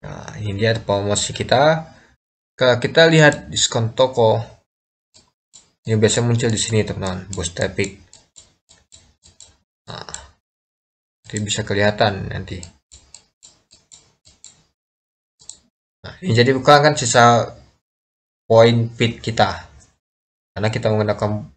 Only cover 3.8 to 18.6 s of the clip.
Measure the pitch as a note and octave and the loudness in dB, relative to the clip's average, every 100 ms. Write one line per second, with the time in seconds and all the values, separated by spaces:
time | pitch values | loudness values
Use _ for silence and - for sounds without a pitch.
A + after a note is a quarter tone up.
3.8 | A2+ - C3 B2+ A2+ A2+ A2+ - _ _ | -4 0 -2 2 2 2 -4 -16 _ _
4.8 | _ _ _ _ _ _ _ - _ _ | _ _ _ _ _ _ _ -20 _ _
5.8 | - A2 G#2+ A#2 A#2+ A#2 A#2+ A2 - A2+ | -4 2 2 2 0 0 -2 -2 -2 -2
6.8 | G2+ F#2+ G2 F#2 F#2 F#2+ F2 - G2 F#2 | -2 -4 -8 -8 -12 -10 -10 -6 -8 -4
7.8 | G2 - _ _ _ _ _ _ _ _ | -8 -8 _ _ _ _ _ _ _ _
8.8 | _ _ _ _ _ _ - _ _ _ | _ _ _ _ _ _ -20 _ _ _
9.8 | _ - - - - _ _ _ _ _ | _ -18 -16 -16 -18 _ _ _ _ _
10.8 | _ _ _ _ _ G#2+ G#2 - G2+ G2+ | _ _ _ _ _ -8 -6 -6 -4 0
11.8 | G#2 G#2 A2 G2 G2+ F#2+ F#2+ F#2 - _ | 0 2 -2 -2 -10 -10 -12 -14 -16 _
12.8 | _ - _ - _ _ - _ _ _ | _ -20 _ -20 _ _ -20 _ _ _
13.8 | _ - _ _ _ _ - _ _ _ | _ -20 _ _ _ _ -20 _ _ _
14.8 | _ _ _ _ _ _ _ - _ _ | _ _ _ _ _ _ _ -20 _ _
15.8 | _ _ D#2+ - F#3 A2+ A#2+ C3 B2+ D3 | _ _ -20 -12 -2 2 2 2 6 6
16.8 | D3 C3+ B2 B2+ A#2+ A#2 G2+ - _ _ | 6 0 0 4 6 4 0 -10 _ _
17.8 | _ _ _ _ _ _ _ A2+ | _ _ _ _ _ _ _ 6